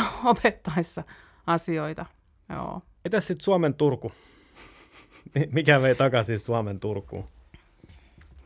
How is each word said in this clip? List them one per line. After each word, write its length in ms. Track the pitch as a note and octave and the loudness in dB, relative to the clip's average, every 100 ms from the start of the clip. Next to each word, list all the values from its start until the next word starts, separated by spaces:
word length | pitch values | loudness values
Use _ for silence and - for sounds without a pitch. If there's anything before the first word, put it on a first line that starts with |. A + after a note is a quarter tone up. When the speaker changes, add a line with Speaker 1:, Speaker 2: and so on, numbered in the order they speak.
| A#3 | 0
Speaker 1:
<laughs> 120 | - | -2
opettaessa 800 | B3 A#3 A3+ - - D#3 - - D#3 - - _ - | 0 2 2 -2 -6 -4 -4 -6 -12 -18 -20 _ -4
asioita. 580 | E3+ - D#3+ D3+ D#3 - _ _ _ - | -2 -2 -6 -6 -8 -14 _ _ _ -14
Joo. 320 | - - - - _ | -12 -10 -12 -16 _
Speaker 2:
Mitäs 240 | F3+ G#3 - | -4 -2 -2
sit 140 | F3+ | -4
Suomen 320 | - F#3 D#3+ | 2 2 2
Turku? 380 | C3+ D3+ B2+ A2+ - - - - - - - - - - - - C#3 | 2 0 0 -6 -14 -20 -20 -20 -20 -20 -20 -20 -20 -20 -20 -8 -4
Mi-, 140 | D#3 | -2
mikä 300 | B2+ D3+ C#3+ | 0 6 6
vei 140 | C3 B2 | 6 4
takaisin 440 | C3+ B2 G#2+ A2 | 4 2 0 -2
Suomen 400 | - A#2 G#2+ G2 | -2 -2 -2 -4
Turkuun? 460 | G#2+ G2+ - F#2+ G2+ - - - _ _ - - _ _ - - | -6 -6 -8 -12 -12 -16 -20 -20 _ _ -20 -20 _ _ -20 -18